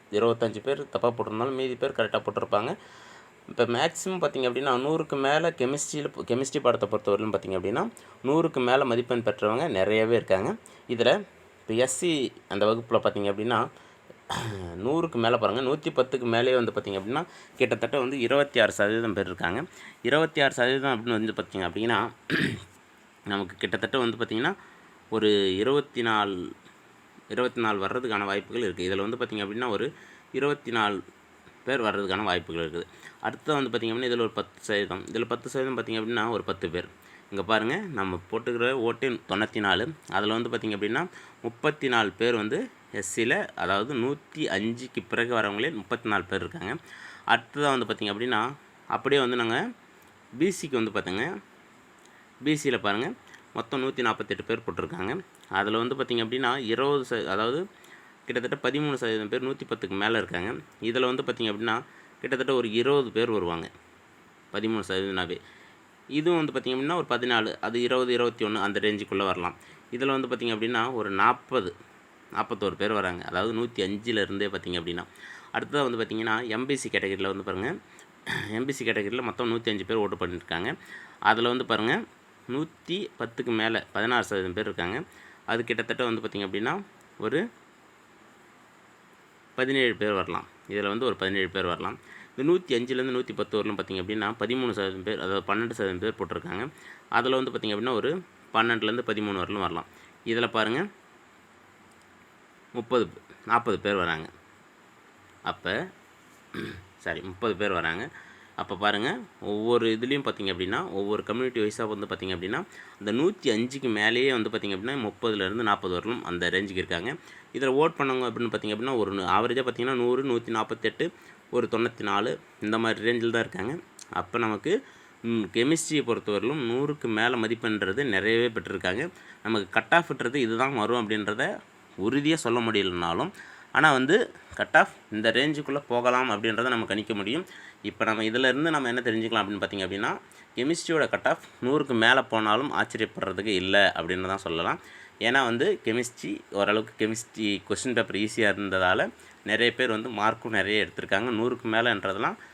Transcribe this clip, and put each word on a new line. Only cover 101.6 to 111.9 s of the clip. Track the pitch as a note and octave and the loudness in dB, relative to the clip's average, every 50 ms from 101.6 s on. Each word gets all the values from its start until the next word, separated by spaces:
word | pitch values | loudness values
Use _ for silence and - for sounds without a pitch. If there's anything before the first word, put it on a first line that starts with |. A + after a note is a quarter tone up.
| - - - - - - - - - - - - - - - - - - - - - - - | -20 -20 -20 -20 -20 -20 -20 -20 -20 -20 -20 -20 -20 -20 -20 -20 -20 -20 -20 -20 -18 -12 -8
முப்பது, | B2 A2+ - B2+ A#2+ G#2 E2 - - - - - - - | -8 -4 0 2 2 2 0 -4 -16 -20 -20 -20 -8 -2
நாப்பது | G#2+ A#2 A#2 A#2 A#2 G2 E2 | 2 2 2 4 2 -2 0
பேர் | - G2+ G2+ F#2+ | 0 0 2 2
வராங்க. | F2 E2+ D#2+ D#2+ E2+ - - - - - - - - - - - - - - - - - - - - - - - | 2 0 0 -2 -4 -10 -14 -20 -20 -20 -20 -20 -20 -20 -20 -20 -20 -20 -20 -20 -20 -20 -20 -20 -20 -20 -16 -8
அப்ப, | - F2 F2+ - - F2+ G2+ B2+ F3+ F#3+ - - - - - - - - - - - - - | -6 -6 -6 -4 -4 -2 -2 -2 -4 -6 -12 -18 -20 -20 -20 -20 -20 -20 -20 -20 -20 -14 -10
<clears throat> | - - - F#2 F#2 - - - - - | -10 -10 -10 -10 -14 -18 -20 -18 -10 -8
சாரி, | F#2 E2 D#2+ | -6 -6 -6
முப்பது | F2+ F#2+ F2+ F#2+ A#2+ A2 F#2+ | -8 -10 -8 -2 -2 -2 0
பேர் | F2 G#2 G2 F#2 E2+ | 0 0 0 0 0
வராங்க. | D#2+ E2 E2 F#2+ B2 D#3+ - - - - - - - - - - | 0 0 -2 -2 -6 -8 -12 -16 -20 -20 -20 -20 -20 -14 -10 -8
அப்ப | F#2+ - G2+ | -6 -6 -2
பாருங்க, | F2 G#2 G#2 G2+ G2+ A2+ C#3+ G#3 B3+ A3 - - - | 0 2 2 2 2 0 0 -2 -4 -8 -14 -16 -10
ஒவ்வொரு | F2+ G2 G#2 G#2+ A2 A#2 A#2+ A#2 A2+ A2+ | -6 -4 -2 0 4 4 6 6 6 4
இதுலயும் | A2 A2 B2 B2+ C#3 C#3+ C3 | 2 2 0 -2 -2 0 -2
பார்த்தீங்க | A#2 G2+ - G2+ F#2+ | -2 -4 -2 -2 -2
அப்படின்னா, | F#2 F2 F#2 F#2 A2+ D3 F#3+ - | -2 -2 -2 -2 -2 -2 -2 -4
ஒவ்வொரு | B2+ G2 G2+ G2+ G#2+ G2+ | -4 -2 -2 0 -2 -2
கம்யூனிட்டி | F#2+ - G#2 A#2+ C3 B2+ B2 A#2 | -2 -2 -2 -2 -2 0 0 0
வைஸா | G#2 G#2+ - - A2+ | 0 0 0 -2 -4
வந்து | G#2+ | -4